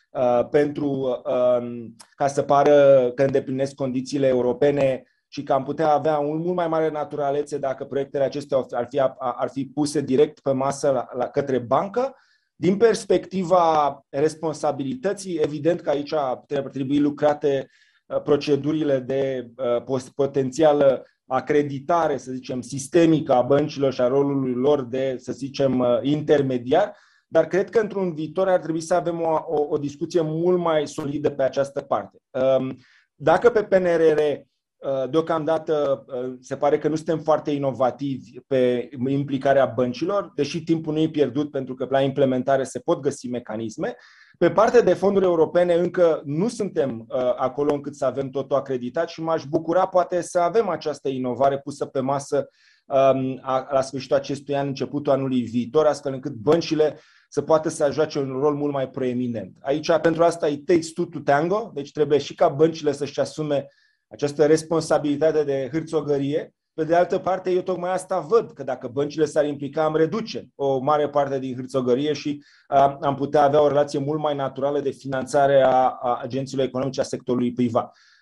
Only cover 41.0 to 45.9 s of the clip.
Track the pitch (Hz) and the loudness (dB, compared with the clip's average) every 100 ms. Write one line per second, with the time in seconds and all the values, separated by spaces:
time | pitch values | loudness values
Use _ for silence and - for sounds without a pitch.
41 | 160 151 131 123 147 139 127 127 127 143 | 0 0 0 0 -4 -6 -8 -8 -2 0
42 | 139 131 135 127 127 135 127 123 - 165 | 2 2 2 2 2 0 0 -6 -2 -2
43 | 135 - 123 120 - 110 113 113 202 - | -2 -4 -6 -8 -8 -8 -8 -6 -8 -8
44 | - _ _ - 175 - 226 240 185 170 | -16 _ _ 0 2 4 6 6 6 4
45 | 190 196 185 170 156 170 175 170 175 | 2 4 4 4 4 4 4 2 2